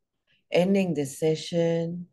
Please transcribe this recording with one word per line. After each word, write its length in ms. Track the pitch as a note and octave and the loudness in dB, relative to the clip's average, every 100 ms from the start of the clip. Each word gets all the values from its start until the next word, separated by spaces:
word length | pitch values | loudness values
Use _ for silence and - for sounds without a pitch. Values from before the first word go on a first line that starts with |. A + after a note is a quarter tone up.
| _ _ _ _ _ | _ _ _ _ _
Ending 440 | E3 F#3 G3 F#3 | 2 4 2 2
this 240 | D3 C3+ - | -2 -4 -2
session. 880 | D#3+ D#3 - E3+ E3 E3 E3 F3 F3 | 0 0 -2 0 0 0 -2 -8 -12